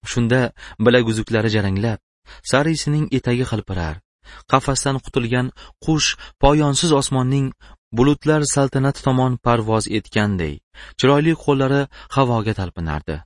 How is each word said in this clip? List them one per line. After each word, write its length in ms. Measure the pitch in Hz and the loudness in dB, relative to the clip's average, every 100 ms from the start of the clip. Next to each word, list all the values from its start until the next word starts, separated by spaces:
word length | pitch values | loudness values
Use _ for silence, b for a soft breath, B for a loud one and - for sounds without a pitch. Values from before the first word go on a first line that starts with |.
Shunda 380 | - - 117 127 120 - B - | -6 -2 0 2 0 -6 B 0
bilaguzuklari 720 | 110 123 113 110 107 113 110 | 4 4 2 -2 0 0 2
jaranglab, 480 | 107 101 95 113 104 _ _ B B | 0 0 0 -2 -4 _ _ B B
sarisining 680 | - 131 151 156 - 151 151 | -2 0 2 -2 -2 -2 0
etagi 340 | 131 - 120 127 | -2 0 -2 -2
hilpirar, 500 | 110 - 90 82 78 _ _ B B | -4 -4 -6 -6 -8 _ _ B B
qafasdan 540 | - - - 131 143 135 | -2 0 0 -4 -2 -4
qutulgan 480 | - - 117 123 127 B B _ | -4 -4 -2 -2 -2 B B _
qush 260 | - 156 - - B _ | -2 0 -2 -6 B _
poyonsiz 560 | 139 151 147 135 170 | 4 4 2 0 2
osmonning 600 | 143 135 131 127 139 135 - b b _ | 2 2 -2 0 0 -2 -8 b b _
bulutlar 520 | 110 135 147 151 156 | 2 2 2 0 0
saltanati 600 | 143 - 135 139 135 - | 0 0 0 0 -2 -2
tomon 300 | - 127 127 123 | 0 0 0 0
parvoz 480 | 120 117 110 110 - | 0 0 2 -2 0
etganday, 680 | 110 - 110 104 95 80 71 _ B B | -6 -2 -2 0 0 -4 -6 _ B B
chiroyli 420 | - 131 143 156 160 | 0 2 4 2 0
qo'llari 460 | - 135 135 139 139 B B | 0 0 2 0 -2 B B
havoga 460 | - 131 117 110 | 0 2 0 -2
talpinardi. 600 | 104 90 - 82 76 - 78 | -4 -6 -6 -6 -4 -6 -10